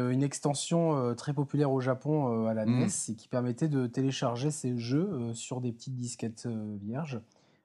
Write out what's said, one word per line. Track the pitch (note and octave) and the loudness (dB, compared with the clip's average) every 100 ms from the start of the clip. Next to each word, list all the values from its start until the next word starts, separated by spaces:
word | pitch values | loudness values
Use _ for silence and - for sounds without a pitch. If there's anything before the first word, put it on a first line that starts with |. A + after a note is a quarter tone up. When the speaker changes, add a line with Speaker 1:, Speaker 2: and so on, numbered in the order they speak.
| B2 | 2
Speaker 1:
une | B2+ | 2
extension, | C#3 - D3 C#3 - E3+ E3 C#3+ | 2 2 0 0 2 2 4 4
euh, | B2 | 2
très | A#2 - | 0 -2
populaire | C#3+ C#3 C#3+ C#3+ | -2 0 2 4
au | C3+ | 4
Japon, | B2+ C3 C#3+ D3+ C3 A2+ | 2 0 2 2 2 2
euh, | A2+ | 2
à | |
la | A2 A2 | 2 2
Speaker 2:
Hmm. | B2 | 4
Speaker 1:
nes | A#2+ - - | 2 0 -4
et | |
qui | A2 - | -6 -4
permettait | B2+ B2 A#2+ D#3+ | -2 0 0 0
de | C#3 B2 | 2 0
télécharger | C3 C3+ C3 C3 A#2+ D3 | 2 0 2 0 0 -2
ces | D3 B2+ B2 | -2 -2 -2
jeux, | A#2 C#3 G3 | 0 0 2
euh, | C#3+ A#2 | -2 -4
sur | A#2 - B2+ | -6 -6 -4
des | B2 | -4
petites | A#2 - B2+ | -6 -8 -6
disquettes, | A#2+ - A#2 A2+ A#2+ | -6 -4 -6 -6 -6
euh, | A2 G#2+ G#2 | -6 -6 -8
vierges, | G2+ B2+ D#3+ A#2+ - _ _ _ | -6 -6 -6 -8 -10 _ _ _